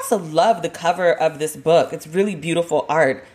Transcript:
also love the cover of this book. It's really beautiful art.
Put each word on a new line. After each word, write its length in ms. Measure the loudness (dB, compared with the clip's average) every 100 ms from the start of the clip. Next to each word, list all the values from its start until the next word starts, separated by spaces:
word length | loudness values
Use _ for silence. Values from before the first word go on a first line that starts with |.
also 140 | 0 -2
love 420 | 0 2 2 2
the 80 | -2
cover 420 | -2 -2 2 2
of 260 | 2 0 -2
this 160 | -6 -4
book. 380 | 2 4 4
It's 120 | -4 -6
really 300 | -2 -2 -4
beautiful 500 | -2 -2 0 -2 0
art. 360 | 2 2 0 -10